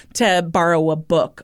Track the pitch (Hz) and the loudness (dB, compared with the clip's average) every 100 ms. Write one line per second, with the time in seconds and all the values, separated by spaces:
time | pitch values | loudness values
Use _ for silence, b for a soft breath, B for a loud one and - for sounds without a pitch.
0 | B - 220 180 170 175 170 165 160 156 | B -2 0 0 0 0 2 2 0 -2
1 | 156 165 - - | -2 -2 -2 -6